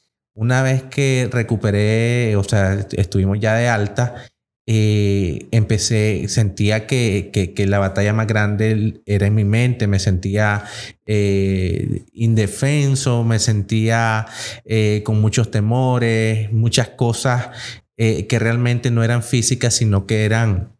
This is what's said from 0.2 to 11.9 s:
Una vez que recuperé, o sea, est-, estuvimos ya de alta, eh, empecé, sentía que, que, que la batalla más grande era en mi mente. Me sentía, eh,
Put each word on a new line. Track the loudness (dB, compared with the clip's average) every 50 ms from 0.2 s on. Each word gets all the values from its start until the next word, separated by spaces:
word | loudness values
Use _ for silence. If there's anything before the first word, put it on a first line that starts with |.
| _ _ _
Una | -4 -2 0 0 2
vez | 2 2 0 -2 -2
que | -4 -4 -2 0 2 2 0 0 0
recuperé, | -2 -2 -2 0 -2 -2 0 0 2 2 2 2 2 2 2 0 0 0 0 0 0
o | 0 0
sea, | 2 2 2 2 2 0
est-, | -2 -4 -4 -2
estuvimos | -2 -2 0 0 0 0 0 0 0
ya | 0 0 0
de | 2 0
alta, | 0 0 0 -2 -2 -2 -2 -2 -2 -4 -10 -18 -20 _ _ _ _ _ _ _
eh, | -2 0 2 2 2 2 2 2 2 0 0 0 -2 -4 -6 -4 -2
empecé, | 0 0 2 2 0 0 0 0 0 0 0 0 0 -2 -4
sentía | -2 0 0 0 0 0 -2 0 0 0 -2 -2
que, | -2 -2 0 0 0 0 -2 -2 -2 -2
que, | -2 -2 -2 -2
que | -2 0
la | 0 2 2
batalla | 0 0 0 0 0 2 2
más | 0 0
grande | 0 0 0 0 0 0 0 0 0 0 0 0 -2 -4 -6 _
era | 0 0 2 2
en | 4 2
mi | 2 2
mente. | 2 2 2 2 2 0 0 0
Me | 0 0 2
sentía, | 2 0 0 0 0 -2 0 0 2 2 0 -2 -4 -10 -14 -16 -16 -16 -18 _ _
eh, | -2 0 0 2 2 2 0 0 0 0 0 0 -2 -2 -2 -2 -4